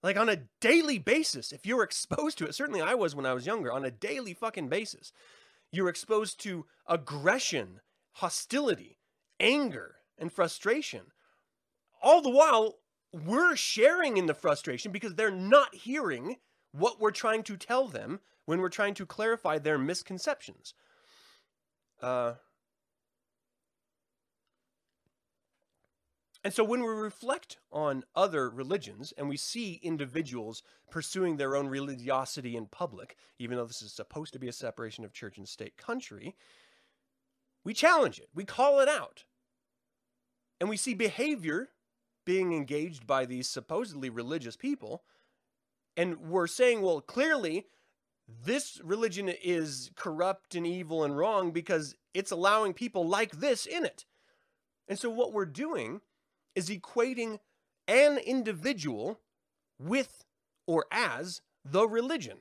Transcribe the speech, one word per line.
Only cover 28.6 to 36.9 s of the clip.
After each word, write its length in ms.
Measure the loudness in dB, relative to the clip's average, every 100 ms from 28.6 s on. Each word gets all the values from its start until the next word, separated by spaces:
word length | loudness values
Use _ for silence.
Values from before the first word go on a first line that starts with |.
| -4 -4 -6 -16 -16 -8
and 100 | -6
we 80 | -6
see 440 | -8 -6 -8 -8
individuals 800 | -6 -6 -4 -6 -6 -6 -10 -12 -18 _ _
pursuing 460 | -10 -8 -2 0 0
their 180 | 0
own 120 | 0 -2
religiosity 880 | -4 -6 -8 -2 -2 -2 -8 -8 -8
in 100 | -10
public, 500 | -8 -8 -8 -18 -20 _ _
even 200 | -8 -6
though 80 | -6
this 160 | -10
is 100 | -14
supposed 400 | -14 -12 -10 -12
to 60 | -10
be 100 | -12
a 40 |
separation 520 | -8 -10 -8 -12 -12
of 80 | -16
church 240 | -14 -16 -14
and 100 | -18
state 300 | -14 -14 _
country, 580 | -8 -8 -8 -14 -16 -16 _ -20 _ _ _